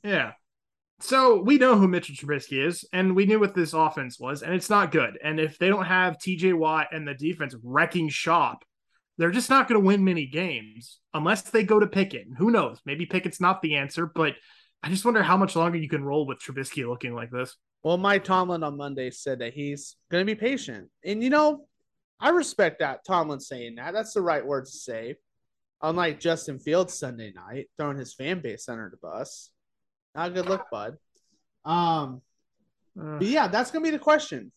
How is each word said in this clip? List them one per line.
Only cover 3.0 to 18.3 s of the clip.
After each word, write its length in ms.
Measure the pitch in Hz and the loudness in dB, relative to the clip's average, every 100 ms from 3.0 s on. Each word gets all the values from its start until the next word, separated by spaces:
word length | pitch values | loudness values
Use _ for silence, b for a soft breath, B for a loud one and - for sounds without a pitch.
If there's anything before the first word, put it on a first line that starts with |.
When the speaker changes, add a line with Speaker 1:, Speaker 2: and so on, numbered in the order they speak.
| 190 185 | 2 4
Speaker 1:
we 80 | 202 | 6
knew 120 | 220 | 4
what 160 | 196 | 4
this 200 | 185 160 | 2 0
offense 440 | 160 156 151 127 - | 2 0 0 -8 -8
was, 260 | 123 143 | -8 -8
and 100 | - | -4
it's 160 | 180 - | -4 2
not 220 | 208 180 | 2 4
good. 260 | 151 117 98 | 2 0 -2
And 200 | 151 156 | -4 -2
if 160 | 156 - | -2 0
they 100 | 180 | 2
don't 180 | 202 180 | 2 2
have 340 | 185 185 170 | 2 2 -2
T 180 | 185 180 | -6 0
J 160 | 190 | 2
Watt 340 | 170 156 156 151 | 2 2 0 -2
and 120 | 160 147 | -6 -8
the 80 | |
defense 400 | 135 156 165 143 123 | -6 -6 -4 -8 -8
wrecking 440 | 120 135 165 180 156 | -2 2 2 2 -2
shop, 560 | 135 - 170 131 - _ _ _ _ _ - | -2 0 2 2 -4 _ _ _ _ _ -2
they're 140 | 170 | 0
just 180 | 214 240 | 2 4
not 180 | 269 262 | 4 6
gonna 140 | 220 | 4
win 240 | 196 202 190 | 6 6 4
many 200 | 170 135 | 2 -2
games 760 | 151 185 123 107 110 - - _ | -4 -4 -6 -10 -20 -20 -20 _
unless 280 | 151 156 214 | -2 0 0
they 220 | - 226 | 2 0
go 160 | 202 214 | 4 4
to 80 | 202 | 4
Pickett. 400 | 196 196 120 - | 2 0 -4 -14
And 100 | 127 | 0
who 120 | 202 | 4
knows? 300 | 226 135 107 - | 4 2 -4 -8
Maybe 200 | 151 175 | -6 -2
Pickett's 360 | 185 185 - | -2 -4 0
not 200 | 180 185 | 0 2
the 140 | 160 143 | 0 -2
answer, 300 | 139 - 165 | -2 -4 -4
but 300 | - 151 - b b b _ | 0 -2 -2 b b b _
I 40 | 147 | -4
just 140 | 190 | 0
wonder 180 | 233 220 | 2 2
how 140 | 196 190 | 4 4
much 220 | 190 165 | 4 2
longer 200 | 170 170 | 0 -2
you 120 | 151 | -4
can 160 | 151 139 | -4 -2
roll 200 | 143 139 | -2 -2
with 140 | 127 | -6
Trubisky 480 | - 131 131 147 120 | -10 -10 -8 -8 -6
looking 260 | 120 123 | -6 -8
like 160 | 120 117 | -10 -8
this. 280 | 123 127 - _ _ | -8 -8 -10 _ _
Speaker 2:
Well, 140 | 156 175 | -2 0
Mike 260 | 196 196 | 2 0
Tomlin 400 | 185 | 2